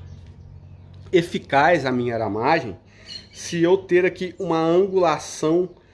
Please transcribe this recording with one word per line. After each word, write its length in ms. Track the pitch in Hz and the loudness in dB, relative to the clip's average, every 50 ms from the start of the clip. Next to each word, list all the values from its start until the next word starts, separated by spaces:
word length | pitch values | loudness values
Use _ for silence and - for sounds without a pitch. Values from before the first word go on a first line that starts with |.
| - - - - - - - - - - - - - - - - - - - - - - | -18 -18 -20 -20 -20 -20 -20 -20 -20 -20 -20 -20 -20 -20 -20 -20 -20 -20 -20 -20 -8 0
eficaz 720 | - 180 170 - - 185 - - - 139 143 165 175 160 131 | 0 0 2 0 -4 -8 -6 0 2 2 4 4 4 2 0
a 60 | 135 | 0
minha 240 | 127 123 120 123 120 | -2 -2 -2 -2 -2
aramagem 600 | 113 113 104 101 107 113 135 160 170 127 110 87 - _ - - - - - - - - - | -4 -4 -4 -4 -2 0 2 2 0 0 -4 -12 -14 _ -20 -20 -20 -20 -20 -18 -18 -20 -20
se 300 | - - - - - 170 | -20 -16 -12 -8 -2 0
eu 160 | 165 175 185 196 | 2 4 2 2
ter 280 | 190 - 175 175 185 | 2 2 2 2 2
aqui 280 | 180 170 - 185 180 160 - | 2 0 -2 -8 -10 -8 -8
uma 200 | 190 170 165 160 | -4 -2 0 0
angulação, 1120 | 160 165 170 180 196 196 185 190 175 165 151 135 - - - - - 156 160 175 180 180 - - _ _ | 2 2 4 4 2 2 2 2 2 2 2 0 -4 -10 -10 -4 0 0 2 2 0 -2 -6 -14 _ _